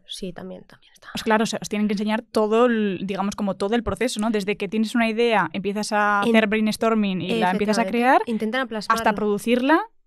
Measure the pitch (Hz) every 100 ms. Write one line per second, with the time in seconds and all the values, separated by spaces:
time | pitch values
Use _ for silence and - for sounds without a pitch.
0 | - - 190 175 185 185 - - _ _
1 | - - - 214 220 208 - 208 208 208
2 | 214 220 - - 214 220 247 226 208 185
3 | 190 196 196 - 202 190 196 233 208 196
4 | 247 - 214 214 196 202 202 214 220 240
5 | 226 220 240 214 175 202 190 202 208 208
6 | 208 202 208 220 220 220 214 208 226 220
7 | 208 185 180 226 180 185 208 208 190 240
8 | 247 320 415 220 220 247 254 220 202 226
9 | 226 202 208 202 226 247 262 330 440 _